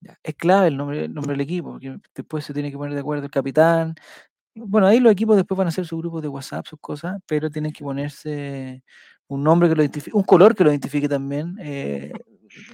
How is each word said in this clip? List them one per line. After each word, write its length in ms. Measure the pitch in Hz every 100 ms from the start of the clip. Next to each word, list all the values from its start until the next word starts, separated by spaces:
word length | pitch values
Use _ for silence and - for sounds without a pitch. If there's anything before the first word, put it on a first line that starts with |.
Ya, 160 | - -
es 120 | - -
clave 320 | 175 196 175
el 80 | 139
nombre, 300 | 143 151 156
el 80 |
nombre 180 | 156 143
del 80 | 139
equipo, 320 | 139 180 131
porque 260 | 123 135 135 -
después 300 | - - 151
se 100 | 147
tiene 160 | 143 143
que 60 | 139
poner 180 | 143
de 60 | 143
acuerdo 240 | 139 147
el 60 | 139
capitán. 640 | 139 135 143 165 165 160 160 - - _ _ _
Bueno, 320 | 226 208 208 190
ahí 140 | 247
los 120 | 240
equipos 240 | 190 220 202
después 200 | - 190
van 120 | 180
a 20 |
hacer 160 | 185 165
sus 120 | 165
grupos 220 | 170 165
de 60 | 151
WhatsApp, 380 | 139 - 151 -
sus 120 | 151
cosas, 380 | - 147 170 196 -
pero 240 | 151 151
tienen 220 | 151 151
que 100 | -
ponerse 1000 | 143 135 147 - 156 147 139 139 131 127 _ - _ _ _
un 140 | 139
nombre 240 | 151 175 170
que 80 | 156
lo 60 |
identifique, 340 | 147 147 - 214
un 80 |
color 300 | - 165 208 214
que 80 |
lo 60 | 156
identifique 380 | 143 - 147 139
también, 480 | 139 139 143 170 190
eh, 520 | 151 139 143 139 139 - - _ _ - -